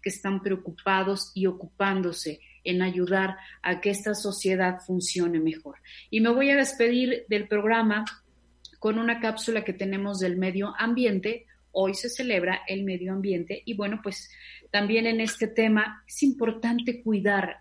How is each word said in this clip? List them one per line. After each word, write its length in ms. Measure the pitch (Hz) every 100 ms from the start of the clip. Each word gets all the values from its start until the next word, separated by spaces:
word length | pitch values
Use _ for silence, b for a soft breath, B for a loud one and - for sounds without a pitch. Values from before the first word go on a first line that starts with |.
que 60 | 202
están 320 | 190 196 196
preocupados 880 | 196 190 180 165 - 190 190 196 -
y 100 | 190
ocupándose 960 | 190 180 - _ 196 190 175 170 160 143 B B
en 160 | - 180
ayudar 560 | 185 180 180 190 190 185 B B
a 220 | 175 185
que 80 | 202
esta 240 | 202 214
sociedad 640 | 202 202 185 190 185 185 180 -
funcione 540 | 185 180 185 175 165
mejor. 360 | 160 160 - - B B B
Y 140 | 220
me 80 | 226
voy 180 | 240 277
a 80 | 277
despedir 720 | 269 - 233 247 254 254 -
del 200 | 208 202
programa 580 | 214 208 226 220 208 220 - _ _ _ _ - -
con 200 | 214 220
una 220 | 233 233
cápsula 420 | 226 220 - 220
que 120 | 202
tenemos 460 | 185 196 196 202 196
del 180 | 185 180
medio 340 | 185 190 202 -
ambiente. 680 | 226 240 240 196 208 233 b b _
Hoy 220 | 190 190
se 140 | 196 247
celebra 540 | 240 254 196 175 185 -
el 160 | 190
medio 300 | 196 185 180
ambiente 500 | 190 196 180 165 196
y 100 | -
bueno, 260 | 208 202 214
pues 260 | 202 196 - B B B B
también 340 | 202 208 226 233
en 140 | 226
este 260 | 220 - 220
tema 560 | 220 220 214 220 - -
es 160 | -
importante 760 | 277 - 226 226 233 233 240 233
cuidar 580 | 220 208 202 202 180 -